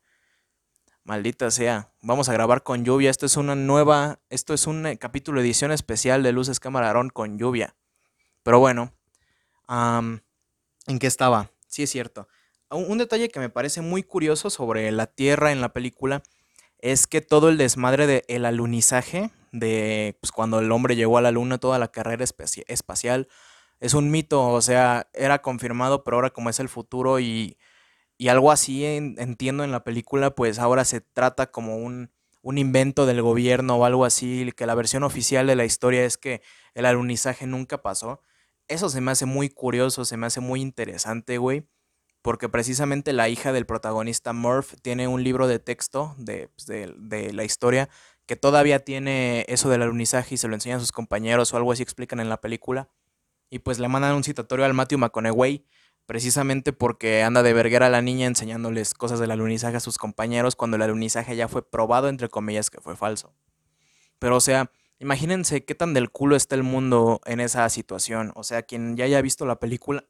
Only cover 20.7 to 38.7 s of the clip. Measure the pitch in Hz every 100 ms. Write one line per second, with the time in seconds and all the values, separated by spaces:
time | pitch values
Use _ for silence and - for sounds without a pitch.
20.7 | 117 123 117 113 120 120 117 123 127 127
21.7 | 127 117 - 110 117 127 - 80 - -
22.7 | 120 - 92 120 127 135 _ - _ _
23.7 | _ 123 147 147 156 156 143 123 120 117
24.7 | 123 127 120 - - 135 143 135 123 120
25.7 | 120 127 139 127 120 127 - 117 113 131
26.7 | - 110 127 127 131 120 113 107 - _
27.7 | _ _ _ _ - 123 127 143 147 -
28.7 | 135 147 147 147 - 123 117 131 139 143
29.7 | 120 - 117 - 135 139 135 117 107 120
30.7 | 127 123 117 - - 107 - 131 - 113
31.7 | 110 120 123 123 _ _ _ 127 139 135
32.7 | 131 135 135 135 120 117 117 123 127 131
33.7 | 120 123 127 127 - 123 127 123 - 117
34.7 | 117 113 135 143 120 113 135 135 127 117
35.7 | - 127 127 123 - 135 120 _ - _
36.7 | 120 123 123 123 117 131 123 131 131 127
37.7 | 143 101 95 113 139 _ _ _ _ -